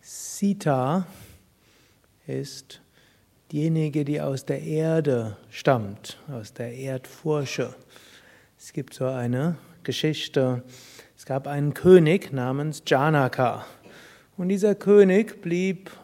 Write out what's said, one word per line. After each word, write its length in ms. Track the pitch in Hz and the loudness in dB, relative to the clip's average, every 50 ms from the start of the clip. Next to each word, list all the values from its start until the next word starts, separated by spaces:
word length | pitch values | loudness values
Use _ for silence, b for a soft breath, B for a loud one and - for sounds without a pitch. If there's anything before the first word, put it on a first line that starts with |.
Sita 1040 | _ - - - - - - - - 202 202 196 - 160 143 131 127 131 151 185 185 B B B B B B B B B _ b b b b b b b b b b _ _ _ _ | _ -20 -18 -16 -14 -14 -8 -2 -2 -2 -2 0 0 0 0 0 0 0 0 -2 -2 B B B B B B B B B _ b b b b b b b b b b _ _ _ _
ist 540 | - 135 131 139 139 - - - _ - - _ b b b b b b b b b b _ _ _ - | -10 -8 -8 -8 -10 -14 -18 -20 _ -20 -20 _ b b b b b b b b b b _ _ _ -4
diejenige, 520 | 147 147 165 160 160 156 156 139 156 147 | -2 0 0 0 0 0 -2 -2 -2 -2
die 160 | 139 147 147 | -2 -2 -4
aus 240 | 151 143 135 131 - | -2 -4 -4 -6 -4
der 180 | - 156 139 151 | -6 -6 -6 -4
Erde 760 | 160 156 156 160 160 160 160 156 147 131 120 113 110 101 - - - | -4 -4 -2 0 0 0 0 2 2 0 0 -2 -4 -8 -12 -18 -20
stammt, 680 | - - - - 139 120 107 101 101 101 - - - - - - | -18 -4 0 2 2 2 0 -6 -10 -14 -16 -18 -18 -18 -14 -14
aus 220 | 143 120 107 - - | -12 -12 -12 -14 -12
der 220 | - 120 117 120 | -12 -12 -10 -10
Erdfurche. 1000 | 127 135 135 131 131 131 - - - - 160 151 151 143 120 - - 131 117 - - B B B B B B B B B B B B B B B B | -10 -8 -8 -8 -8 -10 -12 -20 -10 -4 -2 -2 -2 -2 -4 -4 -6 -6 -6 -8 -16 B B B B B B B B B B B B B B B B
Es 140 | - - - | -20 -14 -12
gibt 220 | - 135 - - | -12 -12 -12 -10
so 120 | - 127 | -6 -6
eine 500 | 127 131 127 120 120 123 127 139 170 170 147 B B B B - | -6 -4 -4 -4 -2 -2 -2 -2 -2 -4 -4 B B B B -8
Geschichte. 800 | - 127 - - 156 151 - - - - 147 131 127 127 123 123 B B B B B B B B B B | -8 -6 -2 -2 -2 -2 -2 -8 -4 0 0 2 2 0 -2 -6 B B B B B B B B B B
Es 100 | _ - | _ -10
gab 200 | - 135 135 139 | -6 -6 -6 -6
einen 280 | 139 143 143 143 147 139 | -6 -6 -2 -2 -2 -4
König 580 | - - 180 185 185 165 151 165 196 - - 139 | 2 8 10 10 10 10 8 2 0 -2 -4 -6
namens 500 | 135 123 127 131 139 147 156 147 - _ | -6 -4 -4 -4 -4 -4 -6 -8 -8 _
Janaka. 800 | - 156 135 135 156 156 147 135 127 - - 131 123 107 107 - B B B B B B B B B B B B B B | 0 2 4 4 4 4 4 2 2 0 0 0 0 0 -4 -12 B B B B B B B B B B B B B B
Und 120 | - 180 180 | -8 -4 -2
dieser 260 | 196 196 185 214 202 | -2 0 2 0 0
König 680 | 202 - 196 202 208 202 190 180 196 226 220 - - | 0 2 6 8 8 8 8 6 4 2 0 -4 -12
blieb 500 | - 175 170 180 185 190 190 185 - - - - | -6 -4 -2 -2 0 -2 -4 -4 -10 -20 -20 -20